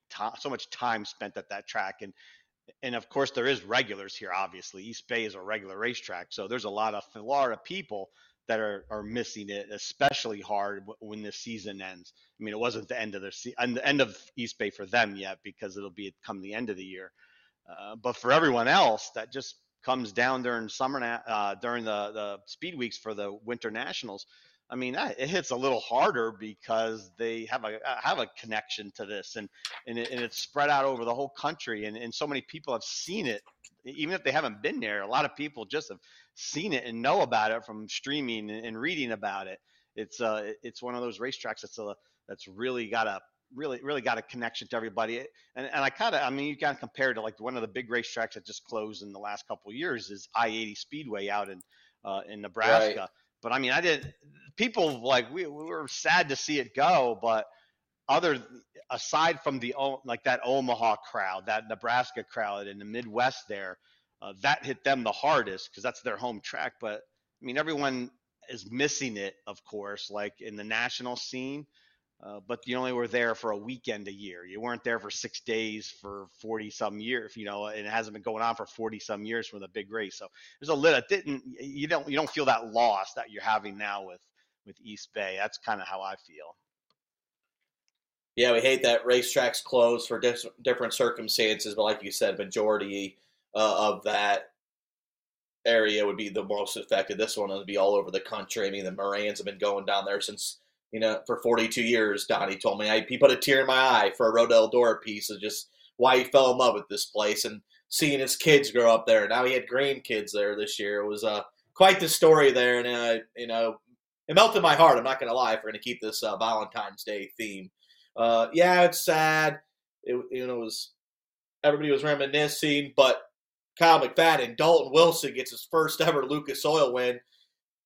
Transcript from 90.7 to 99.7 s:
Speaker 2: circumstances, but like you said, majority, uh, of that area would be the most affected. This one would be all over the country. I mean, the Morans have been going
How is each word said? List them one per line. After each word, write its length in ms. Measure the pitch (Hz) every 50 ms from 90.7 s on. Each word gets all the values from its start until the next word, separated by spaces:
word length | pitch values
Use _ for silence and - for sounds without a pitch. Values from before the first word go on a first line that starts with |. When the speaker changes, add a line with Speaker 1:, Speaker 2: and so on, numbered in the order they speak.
| 123 - 123 110 -
Speaker 2:
circumstances, 800 | - 127 117 - - 110 110 - - 113 107 107 - - 110 101
but 100 | 110 104
like 180 | 107 107 - 98
you 80 | 98
said, 280 | - - 113 101 95 101
majority, 800 | 101 95 - 117 107 107 107 101 101 101 98 98 98 95 - _ _ _ _ _ _ _ -
uh, 360 | 107 110 107 95 92 107 107
of 140 | 104 - -
that 480 | 110 104 101 104 101 101 95 - - _ _ _ _ _ _ _ _ _ _ _ _ _ _ _ _ _ _ _ _ _ _ _
area 400 | 117 117 113 110 107 104 104 104
would 100 | 101 95
be 140 | 104 107 101
the 140 | 95 107 98
most 340 | 98 104 104 101 - - 107
affected. 400 | 98 - 113 98 95 - 104 95
This 180 | 110 110 -
one 140 | 107 101 98
would 160 | 98 98 98
be 100 | 92 101
all 180 | 101 95 101 104
over 160 | 101 92 90
the 100 | 92 95
country. 460 | - - 110 107 101 - - 117 101
I 40 | 98
mean, 160 | 98 101 95
the 60 | 92 92
Morans 460 | 98 98 101 101 101 104 104 101 -
have 60 | 101
been 140 | 101 98 95
going 260 | 104 101